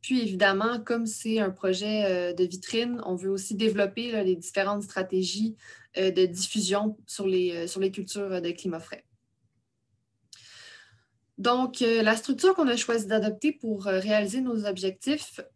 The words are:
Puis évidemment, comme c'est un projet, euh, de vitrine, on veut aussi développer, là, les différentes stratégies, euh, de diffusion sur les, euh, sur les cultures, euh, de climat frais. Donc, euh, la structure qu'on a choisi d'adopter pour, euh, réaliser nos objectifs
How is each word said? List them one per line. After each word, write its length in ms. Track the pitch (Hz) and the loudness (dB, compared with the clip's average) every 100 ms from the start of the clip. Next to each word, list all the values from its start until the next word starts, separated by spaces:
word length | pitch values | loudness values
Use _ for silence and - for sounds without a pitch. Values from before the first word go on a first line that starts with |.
Puis 180 | - 254 | 0 0
évidemment, 600 | 220 190 202 196 226 240 | 0 2 4 4 0 -2
comme 260 | 226 233 226 | -2 -2 -2
c'est 320 | - 226 220 | -4 -2 0
un 120 | 196 | 0
projet, 540 | 185 190 185 208 214 | 0 -2 0 0 0
euh, 280 | 202 180 180 | 0 0 -2
de 120 | 170 | 0
vitrine, 560 | 180 185 - 226 240 240 - | -2 -2 -4 -2 -2 -4 -4
on 80 | |
veut 160 | 180 190 | -4 -2
aussi 240 | 196 190 | -2 -4
développer, 580 | 202 220 208 202 214 240 | 0 0 2 0 -2 -4
là, 100 | 220 | -2
les 140 | 190 175 | 0 0
différentes 460 | - - 196 208 | -2 -2 0 -2
stratégies, 760 | 202 - 185 185 185 196 220 220 - - - - | -4 -6 -2 0 -2 -2 -4 -4 -18 -20 -12 0
euh, 140 | 190 | 2
de 160 | 180 185 | 4 2
diffusion 720 | 175 - 214 185 202 214 214 - | 2 -4 -2 0 0 0 -4 -12
sur 200 | - 196 | -4 0
les, 260 | 185 180 | 2 0
euh, 140 | 170 170 | -2 -6
sur 140 | 190 | -2
les 100 | 196 | -2
cultures, 420 | 196 190 208 196 | -2 -8 -6 -4
euh, 80 | 185 | -2
de 100 | 170 | -4
climat 300 | 170 185 165 | -4 -6 -6
frais. 240 | 165 - _ _ _ _ _ _ _ _ _ _ _ _ _ - - - - - - _ _ _ _ - | -10 -16 _ _ _ _ _ _ _ _ _ _ _ _ _ -20 -20 -20 -20 -20 -20 _ _ _ _ -2
Donc, 440 | 220 247 254 254 | 2 4 2 2
euh, 200 | 233 226 | 2 4
la 140 | 214 220 | 4 2
structure 380 | - 269 370 | 0 4 6
qu'on 140 | 370 285 | 6 4
a 80 | 240 | 2
choisi 300 | - 233 196 | 2 0 2
d'adopter 460 | 214 214 214 302 | 0 0 0 -2
pour, 340 | 302 226 202 196 | -2 -4 -4 0
euh, 120 | 190 | 0
réaliser 420 | 196 214 202 240 | 2 2 2 -2
nos 260 | 254 226 208 | -2 -2 -2
objectifs 760 | 190 190 190 - 294 - - - | -2 -4 -4 -2 -2 -4 -16 -18